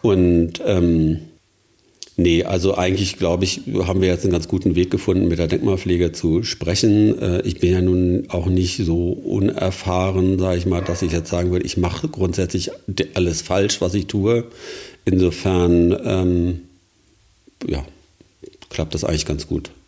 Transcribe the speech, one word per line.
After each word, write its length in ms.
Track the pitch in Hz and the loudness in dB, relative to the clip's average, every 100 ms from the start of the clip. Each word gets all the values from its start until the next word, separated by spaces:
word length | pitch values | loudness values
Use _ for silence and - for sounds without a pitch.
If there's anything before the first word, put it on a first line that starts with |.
Und, 520 | 117 95 87 85 82 - | 4 4 4 4 2 -2
ähm, 540 | - 95 85 82 80 80 - _ _ _ _ _ _ _ - | 0 2 4 4 2 -2 -8 _ _ _ _ _ _ _ -10
nee, 280 | - 87 82 | 0 2 2
also 340 | 87 92 95 98 | 0 0 0 0
eigentlich, 400 | 92 95 95 - | 0 0 -2 -2
glaub 260 | 85 87 | 0 0
ich, 180 | 95 - - 98 | 0 -4 -4 -2
haben 160 | 92 95 | 0 2
wir 60 | 92 | 2
jetzt 160 | 87 | 2
einen 100 | 98 | 0
ganz 140 | 87 80 | 0 0
guten 280 | 92 95 | -2 0
Weg 160 | 85 87 | 0 0
gefunden, 360 | 92 - 92 90 | 0 0 2 2
mit 120 | 82 | 0
der 80 | 82 | 0
Denkmalpflege 640 | 90 - 95 92 87 87 | 0 0 -2 0 0 0
zu 320 | - 85 78 | 0 0 0
sprechen. 760 | - - - - 113 104 107 - | -2 -6 -4 0 4 4 4 2
Äh, 220 | 98 90 | 0 0
ich 180 | 98 90 | -2 0
bin 140 | 90 | 2
ja 80 | 92 | 2
nun 440 | 92 90 90 90 - | 2 2 2 0 -2
auch 160 | 90 | -4
nicht 320 | 85 92 92 - | 0 0 0 -2
so 320 | 87 85 87 | -2 0 0
unerfahren, 1300 | - 92 98 98 - 92 92 95 90 92 95 92 95 | -4 -4 0 0 0 -4 -4 -2 0 0 2 2 2
sag 180 | 92 90 | 0 0
ich 80 | |
mal, 160 | 90 87 | 0 -2
dass 200 | 90 87 | -2 -4
ich 100 | 87 | -2
jetzt 180 | 85 80 | -2 -2
sagen 220 | 87 90 | -2 0
würde, 140 | 90 | -2
ich 100 | - | -2
mache 320 | - 87 - 156 | -2 -2 -2 -8
grundsätzlich 640 | 120 92 87 90 95 - - - | -2 -2 0 -2 -2 -6 -10 -8
de-, 220 | 92 - | -6 -4
alles 260 | - 87 82 | 0 0 -2
falsch, 400 | - 92 101 - | -2 0 0 0
was 140 | 90 | -2
ich 100 | 98 | -2
tue. 400 | 95 104 101 117 117 - - - - - | -2 0 2 0 -2 -16 -16 -16 -16 -6
Insofern, 920 | - 92 90 80 95 92 87 87 85 - | 0 2 2 2 0 2 4 4 4 2
ähm, 580 | - 95 92 87 87 85 - _ _ _ _ _ _ _ - _ - | 0 0 2 2 0 -4 -10 _ _ _ _ _ _ _ -20 _ -6
ja, 160 | 71 - - _ _ _ _ - _ - | -6 -8 -18 _ _ _ _ -20 _ -12
klappt 240 | - 78 | -6 -6
das 100 | 90 | -4
eigentlich 220 | - 78 | -2 -4
ganz 220 | - 71 - | -4 -6 -4
gut. 240 | - - - | -6 -8 -20